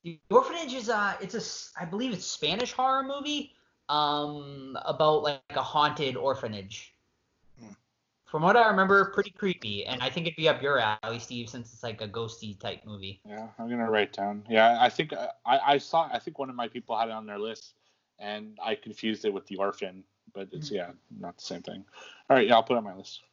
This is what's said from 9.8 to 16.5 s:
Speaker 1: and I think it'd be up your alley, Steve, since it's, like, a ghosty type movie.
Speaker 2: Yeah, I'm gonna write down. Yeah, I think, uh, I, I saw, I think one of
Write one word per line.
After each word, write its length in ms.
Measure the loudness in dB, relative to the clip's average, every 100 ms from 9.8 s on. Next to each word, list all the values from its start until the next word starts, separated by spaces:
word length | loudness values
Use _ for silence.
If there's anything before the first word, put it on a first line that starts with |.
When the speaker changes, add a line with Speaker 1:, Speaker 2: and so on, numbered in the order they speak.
Speaker 1:
and 160 | -4 -4
I 80 | -2
think 180 | -2 -4
it'd 100 | 2
be 100 | 2
up 140 | 4
your 180 | 2 2
alley, 400 | 2 0 -4 -8
Steve, 300 | -8 -10 -10
since 240 | -12 -14
it's, 100 | -10
like, 160 | -10 -8
a 80 | -8
ghosty 500 | -6 -8 -8 -14 -8
type 280 | -8 -8
movie. 340 | -12 -12 -12 -14 -14
Speaker 2:
Yeah, 200 | -14 -14 -10
I'm 100 | -6
gonna 200 | -2 2
write 220 | 2 2
down. 320 | -2 -4 -4 2
Yeah, 280 | 6 8 8
I 80 | 4
think, 240 | 4 -6
uh, 160 | -6 -8 -6
I, 140 | 0 2 4
I 40 | 2
saw, 300 | 2 0 0
I 100 | -4
think 200 | -8 -8
one 100 |
of 60 | -8